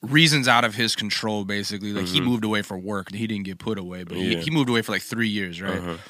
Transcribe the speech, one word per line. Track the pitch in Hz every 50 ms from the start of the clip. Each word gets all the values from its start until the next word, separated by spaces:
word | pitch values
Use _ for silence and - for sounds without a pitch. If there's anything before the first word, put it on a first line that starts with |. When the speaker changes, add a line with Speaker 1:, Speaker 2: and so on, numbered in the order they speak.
Speaker 1:
reasons | - 113 135 151 165 160 143 147 131 127
out | 120 117 120
of | 117 104
his | 107 120 110 -
control, | - 110 104 - - - 110 107 107 101
basically. | 95 101 101 101 - 104 101 95 104 104
Like, | 101 95 90
he | 90 -
Speaker 2:
Mm-hmm. | - 123
Speaker 1:
moved | 123 117 110
away | 107 107 104 101
for | - 101 92
work. | 92 98 104 98 92 - 95
He | 101 113 110
didn't | 113 101 98
get | 95 95 87
put | - 113 110 98
away, | 92 87 90 90 90
but | 85 87 92
he, | 92 92 -
Speaker 2:
Yeah. | -
Speaker 1:
he | 82 -
moved | 127 139 139 123
away | 120 113
for, | 110 - 107
like, | 95 -
three | - - 113 117 110
years, | 104 104 98 90 85 85
right? | 92 98 92 90
Speaker 2:
Uh-huh. | 87 87 82 85 - -